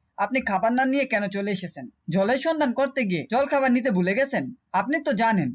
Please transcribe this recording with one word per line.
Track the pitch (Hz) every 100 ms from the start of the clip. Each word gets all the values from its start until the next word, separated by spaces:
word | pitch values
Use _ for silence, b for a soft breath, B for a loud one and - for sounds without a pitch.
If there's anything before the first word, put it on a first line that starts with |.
| _ -
"আপনি | 202 254
খাবার | 240 185 226
না | 247 262
নিয়ে | 285 262
কেন | 208 202
চলে | 196 202
এসেছেন? | 190 - 139 - _ -
জলের | 185 202 262
সন্ধান | 330 320 269
করতে | 233 269 269 208
গিয়ে | 175 -
জল | 240 277
খাবার | 277 262
নিতে | 247 240
ভুলে | 185 180
গেছেন? | 214 277 220 - - _
আপনি | 185 220 320
তো | 311
জানেন, | 220 226 190 127